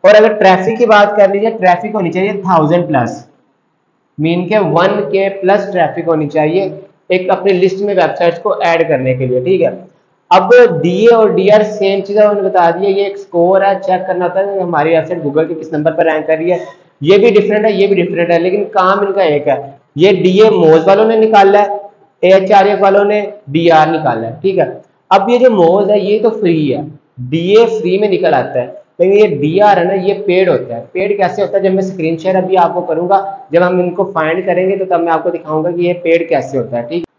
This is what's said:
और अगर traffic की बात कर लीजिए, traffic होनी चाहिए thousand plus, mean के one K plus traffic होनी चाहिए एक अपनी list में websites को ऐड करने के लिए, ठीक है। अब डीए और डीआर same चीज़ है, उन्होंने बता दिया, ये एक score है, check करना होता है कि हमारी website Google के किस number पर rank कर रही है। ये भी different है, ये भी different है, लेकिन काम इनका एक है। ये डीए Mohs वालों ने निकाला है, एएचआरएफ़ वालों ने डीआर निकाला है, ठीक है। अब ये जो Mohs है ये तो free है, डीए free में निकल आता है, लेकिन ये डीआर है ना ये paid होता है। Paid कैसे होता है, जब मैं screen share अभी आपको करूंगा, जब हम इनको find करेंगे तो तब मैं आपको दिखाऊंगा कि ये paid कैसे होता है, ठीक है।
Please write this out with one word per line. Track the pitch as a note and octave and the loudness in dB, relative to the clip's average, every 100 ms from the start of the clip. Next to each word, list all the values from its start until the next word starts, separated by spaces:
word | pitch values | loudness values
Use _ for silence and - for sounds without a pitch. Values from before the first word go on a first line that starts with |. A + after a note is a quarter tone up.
| F#3+ | 6
और | G#3+ | 6
अगर | A3 - | 4 2
traffic | F#3+ F#3 F#3+ A3 | 2 2 0 -2
की | A#3 | 2
बात | G#3 G#3 G#3 | 4 4 2
कर | G3 | 2
लीजिए, | G3+ A3 | 2 -4
traffic | A3 F#3 - G3+ G#3+ | 0 0 0 -2 -4
होनी | E3+ | -4
चाहिए | F3 G3+ G3+ | -2 -4 -4
thousand | F#3 E3+ D3+ F3 E3+ | 0 0 2 0 0
plus, | C#3+ A#2 - - _ _ _ _ _ _ _ _ - | -2 -2 -8 -18 _ _ _ _ _ _ _ _ -6
mean | D#3 F3 F3 | -2 -2 -2
के | G#3+ | -2
one | E3+ D#3 F#3+ G#3 - | 0 0 0 -2 -2
K | F#3+ G3 - | -2 -2 -2
plus | F#3 G3 F#3+ | 0 0 -2
traffic | F3+ D3+ E3 E3 | -2 -2 -2 -4
होनी | D#3 D3 | -2 -2
चाहिए | D#3 D3+ F3+ F#3+ D#3 - _ _ | -2 -2 -2 -4 -10 -20 _ _
एक | F#3 F#3 | -4 -2
अपनी | F3+ G3 | -2 0
list | F#3 F#3 F#3+ | 2 0 0
में | G3+ F#3+ | -2 0
websites | D#3+ - F3 E3+ | -2 0 -2 -2
को | G#3 - | -6 -2
ऐड | E3+ E3 D#3 | -2 0 0
करने | C#3 C3 B2+ | 0 -2 -2
के | B2+ | -2
लिए, | B2+ | -2
ठीक | C3 F#3+ | 0 0
है। | - F#2 - _ _ _ _ | 0 -4 -18 _ _ _ _
अब | F#3 F#3 B3 A#3 D#3+ | 0 4 4 4 2
डीए | E3 F3+ A3+ | -4 2 2
और | A#3 G#3 | 4 2
डीआर | F3+ F#3+ G#3+ G#3 | 0 2 2 2
same | - G3 G3 | -2 -2 -2
चीज़ | F#3+ G#3 | -2 2
है, | |
उन्होंने | G#3 G3+ F#3 | 2 2 -2
बता | F#3 E3+ | 0 0
दिया, | E3+ G3+ | 0 -2
ये | G3 G3 | -2 -4
एक | G3 | -6
score | - F3 E3+ F#3+ | -6 0 2 2
है, | G3 F#3+ | 2 -2
check | F#3 F3+ F#3 | -2 -4 -2
करना | F3 F3 | -4 -2
होता | F#3 | -2
है | G3+ | -4
कि | G3 | -4
हमारी | F3 D#3+ D#3 | -2 0 2
website | E3 D#3+ F3 | 0 -2 -6
Google | D3 D3 E3 | -4 -2 -4
के | |
किस | D#3+ - | -6 -8
number | D3+ D#3 | -4 -2
पर | D#3+ E3 | 0 -2
rank | D#3 D#3 | -2 -4
कर | D#3 | -4
रही | E3+ | -2
है। | F3 - - _ _ | -4 -6 -20 _ _
ये | C#3+ G3 | 2 4
भी | A#3 | 4
different | G3+ F#3 G#3 G#3+ | 2 2 0 0
है, | |
ये | G3 G3 | 0 0
भी | F#3 | 0
different | E3+ E3+ E3+ | -2 -2 0
है, | E3+ | 0
लेकिन | F3+ G3+ F#3+ | 0 -2 -2
काम | G3+ F#3 G3+ | 0 0 0
इनका | G3+ F#3+ | -2 0
एक | E3+ D3 D3 | 0 0 -2
है। | B2+ - - _ C#3 | -4 -6 -20 _ 0
ये | F#3 | 2
डीए | F#3 F3 F#3 A3 | 2 2 4 4
Mohs | F#3+ D#3+ D#3+ E3+ | 4 4 4 4
वालों | G3 A3 | 2 2
ने | A3 | 2
निकाला | A3 G#3+ G3 G3+ | 4 4 4 4
है, | G3+ - - _ _ _ | 0 -4 -12 _ _ _
एएचआरएफ़ | F3+ F#3+ F#3+ G3+ G3 G3 | 2 4 4 4 4 2
वालों | G3 G3 G3+ | 2 2 2
ने | G#3 G3+ - - | -2 -4 -12 -6
डीआर | D3+ E3+ D#3 D#3 | 0 2 4 2
निकाला | E3 C3 A2+ A2+ | 0 -2 -4 -8
है, | - | -4
ठीक | F#3+ F3 | -4 -2
है। | D3 - _ _ _ | -4 -6 _ _ _
अब | G3 A3+ | 0 2
ये | A#3+ | 4
जो | B3+ | 4
Mohs | G#3+ E3 F#3+ G3+ | 4 4 2 2
है | G#3 | 0
ये | F#3 G#3+ | 0 0
तो | A#3 | 0
free | - F#3 D#3+ D3 | 0 -2 0 -2
है, | F#2 D3+ - _ - | -4 -8 -16 _ -16
डीए | B2 D#3+ F3 G#3+ A3+ | -6 -4 2 2 2
free | A3 F3+ F#3+ | 0 -2 -2
में | G#3 | 0
निकल | F3 F3 | 0 0
आता | C3+ A#2 B2+ | 0 -2 -6
है, | A#2+ - _ - | -6 -14 _ -2
लेकिन | F#3 G3+ | 2 4
ये | G#3+ | 2
डीआर | C#3+ D3+ F3 G#3 F#3+ | 2 -2 2 2 2
है | F3 | 0
ना | G3 | -2
ये | F#3 G3 - | -2 -2 0
paid | F3+ F#3 | 0 2
होता | B2+ - A#2 | -2 -4 -12
है। | - | -10
Paid | F3+ G3+ G3+ | -6 -4 0
कैसे | F3+ - | -2 -2
होता | F#3 G3 | -2 0
है, | |
जब | F#3 | 0
मैं | F#3+ | 0
screen | F#3 F#3+ D#3+ E3 | -4 -4 -4 -4
share | F#3+ F#3 | -2 -2
अभी | F3 F#3 | 0 0
आपको | E3+ F3 | 0 -2
करूंगा, | E3+ D#3+ F3+ G3 G3 - - | -4 -4 0 -2 -2 -12 -4
जब | D#3+ | 0
हम | F3+ F3+ | 0 0
इनको | F3 F3 F#3 | -2 -4 -6
find | F3+ D#3 F3 F#3 | -4 -4 -4 -2
करेंगे | F3 F#3+ F#3+ | -2 -2 -4
तो | F#3 | -2
तब | F3 | -2
मैं | E3+ | 0
आपको | D#3+ E3+ | -2 -4
दिखाऊंगा | - D3+ D#3 E3+ | -8 -6 -4 -4
कि | F3 F3 | -2 -4
ये | F3 | -2
paid | E3 E3+ E3 | 0 -2 0
कैसे | D3+ - C#3 | -4 -4 -6
होता | A#2 A#2+ | -6 -8
है, | |
ठीक | A#2+ E3+ | -6 -8
है। | E3 | -10